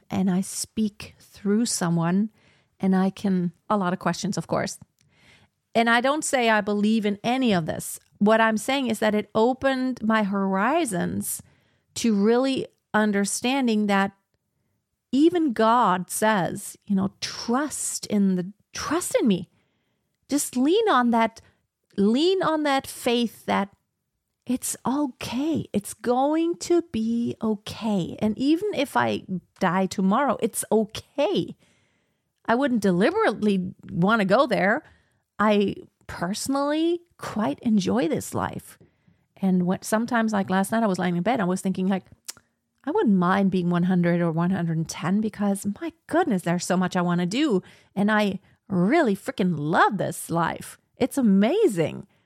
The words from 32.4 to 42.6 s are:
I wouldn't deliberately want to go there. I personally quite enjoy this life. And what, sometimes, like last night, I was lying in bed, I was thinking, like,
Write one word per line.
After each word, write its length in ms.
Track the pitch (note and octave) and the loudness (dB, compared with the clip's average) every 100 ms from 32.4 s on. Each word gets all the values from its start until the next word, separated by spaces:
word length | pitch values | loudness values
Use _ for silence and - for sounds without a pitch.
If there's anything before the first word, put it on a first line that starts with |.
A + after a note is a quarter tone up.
| - | -2
I 80 | |
wouldn't 280 | A#3+ C#4+ A#3+ | 0 2 2
deliberately 920 | G3+ F3 A#3+ G4+ G#4 G#3 G#3 G3 F#3 - - | 2 4 2 2 0 0 0 0 -2 -10 -8
want 300 | D#3+ F#3+ A3+ | 0 2 2
to 40 | |
go 220 | F#3+ A3 C#4+ | 4 4 2
there. 360 | F3 F#3 C4+ - _ _ _ _ - | 0 0 0 -6 _ _ _ _ 0
I 380 | G#3+ G#3 G3 - - _ - | 2 4 2 -4 -14 _ -18
personally 960 | - F3 G#3+ - C#4 C#4+ D4+ E4 E4+ - _ | -8 -6 -4 -4 -2 0 0 0 -2 -6 _
quite 400 | - G#3+ G3+ - | -8 -4 -4 -2
enjoy 480 | B3 G#3+ F#3 G#3+ D#4+ | 0 2 2 0 0
this 260 | G#3+ - | -2 -4
life. 440 | - F#2 - - - - _ _ _ _ _ | -6 -6 -6 -14 -20 -20 _ _ _ _ _
And 280 | F#3+ F#3 | 0 2
what, 200 | F3+ - | 0 -4
sometimes, 480 | - A3 A#3 A#3 A3 | -2 -2 0 -2 0
like 180 | G#3 F#3+ | -2 0
last 220 | F#3 G3 | -2 0
night, 100 | A3+ | 0
I 60 | A3 | 0
was 100 | F#3 | 0
lying 180 | F3+ F3 | -2 0
in 60 | |
bed, 180 | F#3 B3+ | 0 0
I 40 | |
was 160 | F3+ F#3 | 0 -2
thinking, 280 | F#3+ F#3 F#3 | -2 -2 -2
like, 160 | F#3+ - - - - _ _ | -2 -6 -18 -20 -20 _ _